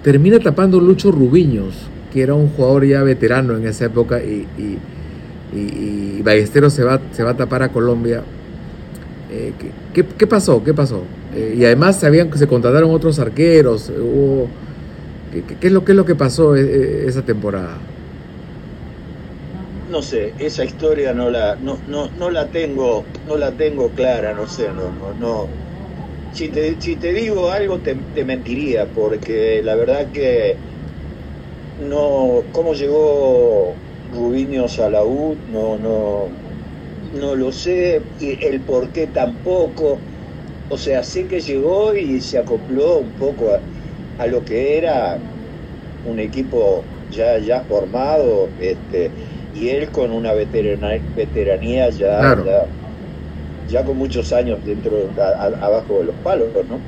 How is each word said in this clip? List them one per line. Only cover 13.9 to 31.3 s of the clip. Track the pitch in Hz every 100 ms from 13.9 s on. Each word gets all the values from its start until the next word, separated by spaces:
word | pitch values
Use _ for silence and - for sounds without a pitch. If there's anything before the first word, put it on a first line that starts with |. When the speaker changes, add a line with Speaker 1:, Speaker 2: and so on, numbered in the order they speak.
| - 117 135 139 135 120 - - - - - - - -
Speaker 1:
¿qué, | 82
qué, | - -
qué | 180
es |
lo, | 190
qué | 185
es | 196
lo | 175
que | 156
pasó, | 135 127 156 139
eh, |
eh, | 135 139 131 - 127
esa | 127
temporada? | 123 107 101 98 87 82 - - - - - - - - - - - - - - - - - 185 185 196 185
Speaker 2:
No | 165
sé, | 135 120 104 135
esa | 151 -
historia | 131 - 156 151 135
no | 120 123
la, | 120 104 104
no, | 131 135 -
no, | 143 143 175
no | 180
la | 165 143
tengo, | 165 156 135 127 110 - - 147
no | 151
la | 139
tengo | 120 151 143 117
clara, | - 127 120 107
no | 104 107
sé, | - 107
no, | 92 92
no, | - 98 107
no. | 117 110 92 - - - - - - - -
Si | - 311
te, | 190 156 165
si | - 165
te | 170
digo | 196 226 202 175
algo | 196 202 180
te, | - 135 135
te | 151
mentiría, | 131 127 117 123 147 113 98 110
porque | 107 107 110 110 110 110
la | 107 110
verdad | 120 139 139
que | 143 131 120 101 90 - - - - - - -